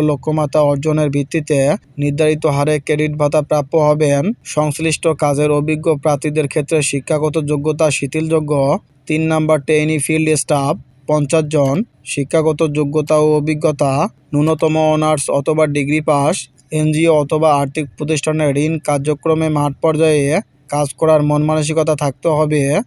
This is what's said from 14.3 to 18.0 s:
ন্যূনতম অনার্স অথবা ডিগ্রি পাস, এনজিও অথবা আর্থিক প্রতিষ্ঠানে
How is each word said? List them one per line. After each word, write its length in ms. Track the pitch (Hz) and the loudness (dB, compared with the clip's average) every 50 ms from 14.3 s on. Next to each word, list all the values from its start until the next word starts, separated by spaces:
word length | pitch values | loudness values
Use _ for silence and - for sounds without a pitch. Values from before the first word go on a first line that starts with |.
ন্যূনতম 440 | 147 147 151 160 160 156 165 156 156 156 156 156 156 | -2 0 2 2 0 0 0 0 0 2 2 2 2
অনার্স 300 | 156 156 156 156 147 - - | 2 2 0 0 0 -2 -2
অথবা 340 | 139 143 139 165 156 156 156 | -2 -2 0 0 0 2 0
ডিগ্রি 340 | 147 143 147 139 139 151 156 151 | 0 0 -2 -2 0 -2 -2 0
পাস, 320 | 160 147 139 139 151 190 - - - _ _ _ _ - | 0 0 2 2 0 0 -2 -6 -12 _ _ _ _ -4
এনজিও 400 | 156 156 156 151 156 165 165 156 147 143 | -2 0 0 0 2 2 2 2 2 2
অথবা 260 | 139 160 156 156 156 143 143 | 0 0 0 2 2 2 2
আর্থিক 240 | 143 135 - 156 151 139 - | 0 -2 -4 -6 -8 -8 -8
প্রতিষ্ঠানে 500 | - | -8